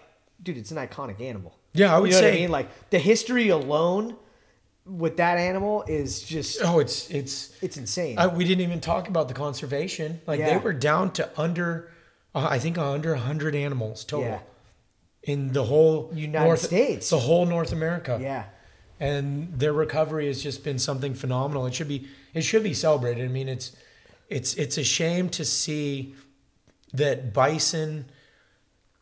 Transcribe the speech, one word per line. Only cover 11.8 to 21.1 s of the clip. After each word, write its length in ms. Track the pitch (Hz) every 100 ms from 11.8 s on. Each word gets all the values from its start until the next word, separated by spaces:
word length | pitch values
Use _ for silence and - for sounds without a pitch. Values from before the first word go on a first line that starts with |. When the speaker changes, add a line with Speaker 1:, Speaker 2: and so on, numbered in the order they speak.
| 165 - _ _ _ -
Speaker 2:
uh, 120 | 151
I 100 | 135
think 180 | 151 170
under 360 | 139 143 160
a 60 | 143
hundred 360 | 120 151 151 143
animals 480 | 143 131 110 110
total 240 | - 147 117
Speaker 1:
Yeah. 100 | 107 - _ _ _ _ _ _ _
Speaker 2:
in 300 | - 143 135
the 100 | 135
whole 460 | 117 147 160 156 -
Speaker 1:
United 320 | 160 151 156 160
Speaker 2:
North, 160 | 160
Speaker 1:
States. 480 | - 180 269 143 -
Speaker 2:
the 100 | 156
whole 260 | 123 170 175
North 260 | 170 160
America. 460 | 165 160 175 - 120
Speaker 1:
Yeah. 240 | 131 135 101 - - - - -
Speaker 2:
And 540 | 139 143 139 143 165 143
their 160 | 151
recovery 540 | 147 156 156 156 156 147
has 160 | 131
just 200 | 147 127
been 140 | 147 131
something 360 | - 131 139